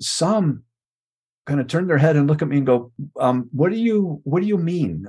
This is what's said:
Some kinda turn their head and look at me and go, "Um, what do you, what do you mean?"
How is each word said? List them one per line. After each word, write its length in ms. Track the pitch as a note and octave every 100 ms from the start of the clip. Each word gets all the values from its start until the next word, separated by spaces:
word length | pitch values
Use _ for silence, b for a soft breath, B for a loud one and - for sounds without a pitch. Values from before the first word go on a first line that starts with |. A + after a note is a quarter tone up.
Some 640 | - - E3 G#3+ E3+ A#2 - _ _ _ _ _ _ _ -
kinda 160 | C#3+
turn 240 | C3 D#3+ F3+
their 100 | D#3
head 180 | D#3 D3+
and 120 | C#3+
look 140 | D3+
at 60 | D#3+
me 100 | C#3+
and 80 | B2+
go, 260 | B2 A#2 - C#3+ -
"Um, 300 | B2+ B2+ A#2+
what 180 | B2+ E3
do 60 | A3
you, 440 | A#3 G#3+ F#3+ D3
what 180 | - D#3+
do 60 | G3+
you 100 | G#3
mean?" 500 | E3 F3 B2+ D#2+